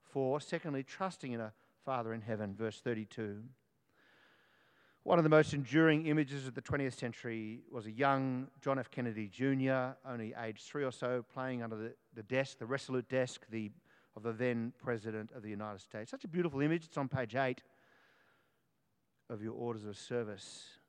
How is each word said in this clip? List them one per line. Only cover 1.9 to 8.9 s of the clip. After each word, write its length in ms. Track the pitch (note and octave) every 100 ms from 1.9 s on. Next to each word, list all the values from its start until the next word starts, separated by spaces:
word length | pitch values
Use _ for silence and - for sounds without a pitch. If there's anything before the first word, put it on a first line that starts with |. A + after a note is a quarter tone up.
| C3 A2+
in 80 | A2+
heaven, 340 | G#2+ A2 G#2 G2
verse 240 | A2+ G#2
thirty-two. 680 | - A2+ G#2+ - G#2+ G2+ A#2+ C3+ _ _ _ _ _ - - _ _ _ _ _ _ _
One 160 | - F3
of 40 |
the 60 | D#3
most 240 | D#3 D3+
enduring 540 | C#3+ B2+ C#3 D#3+ D3+ D#3+
images 400 | D3+ C#3 C#3 C3
of 80 |
the 80 | A#2+
twentieth 320 | - C#3+ C3+
century 680 | A#2+ B2 A2+ B2 A2+ G#2+ A#2 -
was 140 | B2+
a 60 | G#2+
young 600 | A2 C#3 C3+ C3+ B2+ C3+ -
John 160 | - C3+
F. 120 | C3